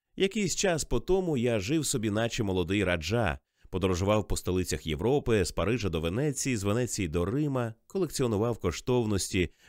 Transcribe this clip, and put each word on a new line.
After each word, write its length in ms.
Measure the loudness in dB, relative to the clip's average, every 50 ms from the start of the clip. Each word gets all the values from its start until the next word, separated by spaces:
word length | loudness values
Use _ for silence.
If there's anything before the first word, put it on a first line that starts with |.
| _ _ _
Якийсь 400 | -2 -2 0 0 -2 -2 -2 0
час 280 | 0 0 0 0 0 -2
по 160 | -2 -2 -2
тому 360 | 0 2 2 2 2 0 0
я 240 | 0 0 0 0 0
жив 260 | 0 0 -2 0 0
собі, 240 | 0 -2 0 0 0
наче 320 | 0 0 0 0 -2 -2 0
молодий 420 | 0 2 0 2 2 2 2 2
раджа, 540 | 2 0 0 0 0 0 0 2 0 -2 -4 -8 _ _ _ -14 -8
подорожував 580 | -2 0 2 2 2 2 2 2 2 2 2 0
по 80 | -4
столицях 500 | -4 -2 0 0 0 0 -2 -4 -6 -4
Європи, 580 | -4 -4 0 0 2 2 2 2 2 2 2 2
з 80 | 0 0
Парижа 360 | -2 0 0 0 0 -2 -2
до 120 | -2 0
Венеції, 560 | -2 0 0 0 0 -2 -2 -2 -2 -2 -2
з 60 | 0 0
Венеції 460 | 0 0 0 0 -2 -2 -4 -4 -2
до 160 | 0 0 0
Рима, 500 | 0 0 0 0 0 0 -2 -2 -4 -6 -10 _
колекціонував 720 | -8 -4 -2 -2 -2 0 0 0 2 2 2 2 0 -2 0
коштовності, 920 | -2 -2 -2 -2 -2 0 2 2 2 2 0 0 -2 0 2 2 2 0 -2 _ -20